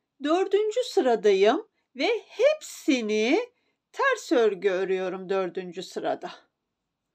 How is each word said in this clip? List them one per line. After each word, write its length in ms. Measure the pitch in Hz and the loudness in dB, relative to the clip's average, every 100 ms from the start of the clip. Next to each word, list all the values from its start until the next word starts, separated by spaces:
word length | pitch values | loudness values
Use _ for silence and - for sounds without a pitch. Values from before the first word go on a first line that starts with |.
| _ - | _ -6
dördüncü 580 | 277 349 381 392 427 466 | 0 0 2 0 0 -2
sıradayım 840 | 480 392 262 220 208 190 208 330 - _ _ 247 | -2 2 2 4 4 4 4 2 -4 _ _ -4
ve 120 | 339 453 - | -2 -2 -4
hepsini 1120 | - 539 622 - - - 254 214 214 226 381 480 _ _ _ _ | 0 2 2 -6 -6 0 0 0 0 2 0 -2 _ _ _ _
ters 400 | - 539 508 - | -2 0 -2 0
örgü 380 | 277 220 185 196 | 2 2 0 -2
örüyorum 580 | 180 185 185 185 190 185 | -2 -2 -2 -4 -6 -4
dördüncü 540 | 196 185 185 180 185 | -2 -4 -6 -10 -12
sırada. 480 | - 190 156 - 175 - _ _ _ _ _ _ _ | -12 -6 -6 -6 -8 -18 _ _ _ _ _ _ _